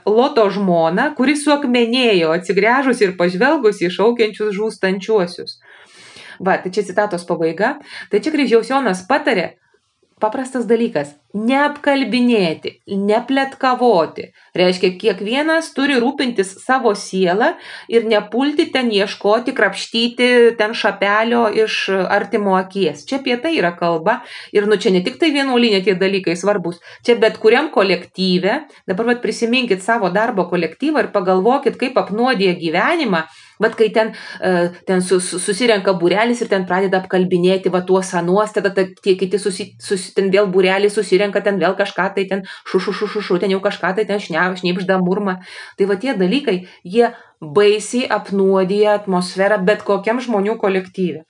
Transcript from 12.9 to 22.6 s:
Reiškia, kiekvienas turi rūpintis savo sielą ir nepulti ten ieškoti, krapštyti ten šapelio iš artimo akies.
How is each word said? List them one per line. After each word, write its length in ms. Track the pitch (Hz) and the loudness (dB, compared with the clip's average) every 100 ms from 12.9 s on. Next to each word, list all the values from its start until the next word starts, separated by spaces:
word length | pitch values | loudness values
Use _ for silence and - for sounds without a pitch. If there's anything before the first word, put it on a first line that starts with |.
| 196 202 220 240 269 269 - 262 247 233 185 151 - - _ _ | -4 0 0 0 -2 -2 -2 -2 2 2 2 0 -6 -16 _ _
Reiškia, 360 | - 180 185 185 180 | 0 2 2 0 0
kiekvienas 720 | 220 185 208 262 311 320 320 | -2 -2 -2 -2 0 -2 -2
turi 280 | - 277 262 | -2 0 2
rūpintis 540 | 233 285 254 233 185 - | 0 0 -2 -2 -4 -4
savo 360 | - 262 233 202 | -2 0 2 -2
sielą 560 | - 190 180 196 285 349 - - | -4 0 0 2 0 -2 -10 -18
ir 220 | - 233 220 | -2 0 2
nepulti 600 | 208 185 233 285 302 320 | 0 0 -2 0 0 0
ten 200 | 262 240 | 0 0
ieškoti, 640 | 196 202 - 202 226 247 | 0 0 0 0 2 0
krapštyti 760 | - 196 - - 226 233 233 247 247 233 233 | 0 0 0 -6 -2 -2 2 4 6 6 4
ten 180 | 214 | -2
šapelio 680 | 226 208 190 196 208 233 233 226 | 0 -2 0 0 2 2 2 0
iš 380 | - 220 - - | 0 0 -2 -2
artimo 680 | 190 180 202 - 220 202 | -2 0 0 0 -2 0
akies. 460 | 185 | 0